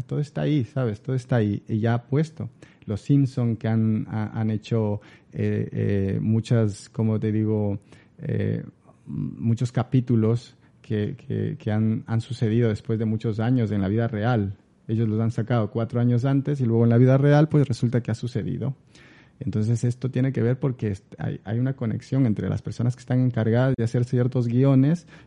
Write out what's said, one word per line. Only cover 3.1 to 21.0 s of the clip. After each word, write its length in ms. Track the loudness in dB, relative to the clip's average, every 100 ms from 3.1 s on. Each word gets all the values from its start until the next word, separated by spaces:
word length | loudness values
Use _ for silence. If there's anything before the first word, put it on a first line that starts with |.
| 4 2 0 -2 -2
que 100 | 0
han, 400 | 0 2 0 -2
ha-, 320 | -6 -6 -4
han 100 | -4
hecho, 480 | -4 -2 -2 0 -4 -8 -20 _
eh, 360 | -4 -2 -2 -4
eh, 460 | -2 -2 0 0 -2
muchas, 680 | 0 0 2 2 2 -2 -10
como 300 | -4 -2 0
te 140 | 0
digo, 480 | 0 0 0 -2 -4 -10 -20 -20 -12
eh, 440 | -6 -2 -2 -4 -8 -18 _ _ -12
muchos 640 | -8 -8 -4 -2 -2 -2
capítulos 840 | -4 0 0 2 2 2 0 -4 -20 _ _
que, 340 | -6 -4 -4 -6
que, 400 | -6 -4 -4 -4
que 120 | -2
han, 320 | 0 0 -2 -2
han 140 | -4
sucedido 480 | -4 -2 0 2 2
después 300 | 0 -4 -2
de 80 | -2
muchos 340 | -2 -2 -2
años 300 | 0 0 0
en 80 | 0
la 80 | 0
vida 180 | 0 -2
real. 500 | -2 0 0 -2 -6 _ _ -6
Ellos 220 | -2 0
los 100 | 0
han 100 | -2
sacado 400 | -2 -2 0 0
cuatro 280 | -2 -4 0
años 260 | 2 2 2
antes 340 | 0 0 -2
y 60 | 0
luego 180 | 4
en 60 | 4
la 80 | 6
vida 180 | 6 6
real, 320 | 6 6 6
pues, 180 | 4 2
resulta 340 | 0 0 0
que 80 | -2
ha 40 |
sucedido. 600 | -4 -4 -4 -4 -4 -6 -6 _ -20 -20 -20 -20 -10
Entonces, 420 | -4 -2 0 0
esto 260 | 0 -2 -4
tiene 200 | -2 0
que 100 | 2
ver 160 | 0 2
porque 300 | -2 -2 -2
est-, 260 | -4